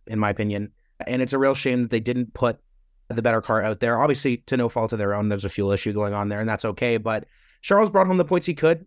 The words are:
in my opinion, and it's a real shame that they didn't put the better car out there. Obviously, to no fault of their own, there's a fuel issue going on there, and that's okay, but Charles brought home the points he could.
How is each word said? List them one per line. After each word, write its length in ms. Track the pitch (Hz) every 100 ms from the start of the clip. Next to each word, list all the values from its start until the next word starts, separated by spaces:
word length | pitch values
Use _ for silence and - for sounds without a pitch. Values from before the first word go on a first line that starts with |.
| -
in 100 | 110
my 140 | 104
opinion, 400 | 101 104 101 104 - _ _ -
and 160 | 127
it's 120 | 127
a 40 | 139
real 160 | 139
shame 300 | 135 139 123
that 80 | 117
they 80 | 113
didn't 340 | 110 123 120
put 240 | - 120 110 _ _ _ _ _
the 120 | 117
better 200 | 117 113
car 200 | - 110
out 200 | 104 104
there. 200 | 117 117
Obviously, 360 | 147 139 139 120
to 200 | - 131
no 100 | 120
fault 260 | 120 110
of 40 | 110
their 160 | 101
own, 160 | 101 104
there's 160 | 101 98
a 40 |
fuel 220 | - 98
issue 220 | 98 -
going 220 | 104 104 101
on 140 | 104
there, 100 | 104
and 100 | 110
that's 160 | 107 113
okay, 320 | 98 120 117
but 280 | 107 110 - _ _ _
Charles 280 | - 196 214
brought 180 | 202 185
home 100 | 185
the 80 | 170
points 200 | 180 180
he 80 |
could. 320 | 156 156 165